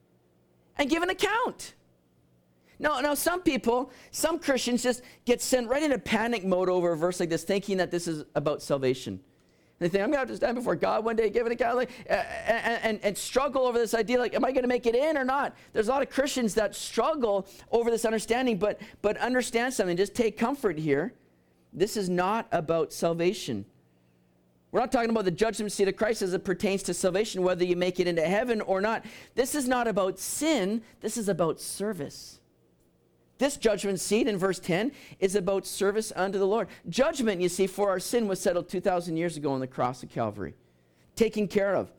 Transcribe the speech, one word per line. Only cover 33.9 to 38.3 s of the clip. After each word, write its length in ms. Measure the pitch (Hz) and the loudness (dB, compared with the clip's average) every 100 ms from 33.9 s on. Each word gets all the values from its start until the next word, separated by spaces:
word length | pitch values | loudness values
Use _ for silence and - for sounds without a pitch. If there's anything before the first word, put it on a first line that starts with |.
| 185 | -2
seat 280 | - 208 269 | 2 2 2
in 100 | 196 | 2
verse 200 | 190 180 | 0 -2
ten 340 | - 170 262 - - - | 0 0 0 -6 -20 -2
is 160 | 190 202 | 0 0
about 300 | 185 196 - | 0 -2 -4
service 440 | - 196 214 220 - | -2 0 0 -4 -4
unto 220 | 196 190 | -2 0
the 80 | 190 | 0
Lord. 220 | 220 185 - - | 0 -2 -10 -6
Judgment, 540 | 196 294 277 220 180 | 2 2 2 0 2
you 80 | 175 | 0
see, 160 | 175 190 | 0 -2
for 240 | 196 202 | 2 0
our 100 | 185 | 0
sin 280 | - 240 | 0 0
was 120 | 208 | 0